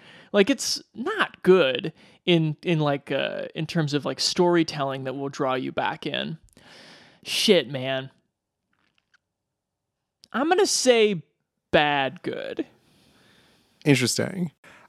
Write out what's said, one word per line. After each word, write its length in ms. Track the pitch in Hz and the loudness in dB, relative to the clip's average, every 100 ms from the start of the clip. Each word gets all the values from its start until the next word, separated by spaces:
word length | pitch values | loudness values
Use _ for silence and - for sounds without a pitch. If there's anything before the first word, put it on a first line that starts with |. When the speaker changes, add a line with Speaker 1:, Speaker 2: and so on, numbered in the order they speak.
| - - - | -20 -20 -4
Speaker 1:
Like, 180 | 202 202 | 0 2
it's 320 | 277 - - - | 0 -2 -6 -10
not 480 | - 285 415 - - | -10 -6 -4 -6 -2
good 500 | 185 185 135 123 127 - - _ - | 4 6 4 0 -6 -12 -20 _ 2
in, 300 | 170 160 151 | 2 2 -2
in, 180 | 175 160 | -2 0
like, 300 | 147 143 - | 0 -2 -4
uh, 360 | 139 - - - | -4 -4 -6 -8
in 120 | - 156 | -8 -4
terms 260 | 170 151 | -2 0
of, 120 | 143 | -2
like, 160 | 139 131 | -4 -4
storytelling 840 | - - 175 175 160 156 139 135 | -4 2 4 4 2 -2 -6 -4
that 100 | 131 | -8
will 160 | 135 139 | -8 -8
draw 240 | 135 139 | -4 -2
you 180 | 131 135 | -2 -4
back 340 | - 123 156 151 | -4 -4 -4 -6
in. 320 | 139 147 165 _ _ - - - - - _ | -6 -6 -10 _ _ -20 -20 -20 -20 -20 _
Shit, 440 | - - - 180 120 | -8 -2 4 4 2
man. 400 | 139 131 135 135 _ _ _ _ _ _ _ _ _ _ _ _ _ _ _ _ _ _ _ _ _ _ | -6 -6 -6 -8 _ _ _ _ _ _ _ _ _ _ _ _ _ _ _ _ _ _ _ _ _ _
I'm 160 | 220 311 | -4 2
gonna 180 | 359 392 | 2 2
say 580 | - 254 240 214 185 - _ _ _ _ | 2 4 6 4 2 -6 _ _ _ _
bad 500 | 170 147 143 131 180 | 2 2 2 -2 -4
good. 440 | - - - - - _ _ _ _ _ _ _ _ _ _ _ | -10 -8 -8 -8 -8 _ _ _ _ _ _ _ _ _ _ _
Speaker 2:
Interesting. 680 | 151 131 123 - 113 190 175 - - - | 2 4 2 -2 -4 -4 -8 -8 -20 -20